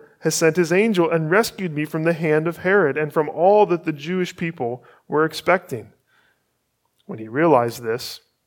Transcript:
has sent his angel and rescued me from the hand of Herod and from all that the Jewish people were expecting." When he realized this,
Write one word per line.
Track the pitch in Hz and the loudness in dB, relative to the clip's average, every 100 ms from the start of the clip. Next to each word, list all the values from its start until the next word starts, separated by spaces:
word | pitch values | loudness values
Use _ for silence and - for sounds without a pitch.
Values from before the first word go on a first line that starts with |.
| - _ | -20 _
has | 160 156 | -4 2
sent | 165 165 | 2 2
his | 165 | 2
angel | 180 226 185 165 | 2 2 2 2
and | 165 156 | 0 2
rescued | 185 226 - 185 | 2 0 -4 -8
me | 147 151 | -6 -6
from | 160 | -2
the | 160 | -2
hand | 160 165 151 165 | 0 0 0 0
of | 170 | -4
Herod | 185 202 156 135 | 0 2 2 0
and | 151 | -2
from | 165 147 | -2 -2
all | 143 180 208 196 | 2 4 6 4
that | 175 170 | 2 -4
the | |
Jewish | 147 147 185 175 - | -8 -6 -4 -4 -6
people | 170 160 120 123 - _ _ | -8 -6 -8 -8 -14 _ _
were | 147 | -2
expecting." | 156 - - 185 - 117 104 _ _ _ _ _ _ _ _ _ _ _ - | -2 -2 0 0 -2 -12 -12 _ _ _ _ _ _ _ _ _ _ _ -16
When | 123 | -14
he | 110 | -8
realized | 127 165 131 120 113 | 0 4 4 2 -4
this, | 117 123 - - _ _ | -6 -6 -8 -16 _ _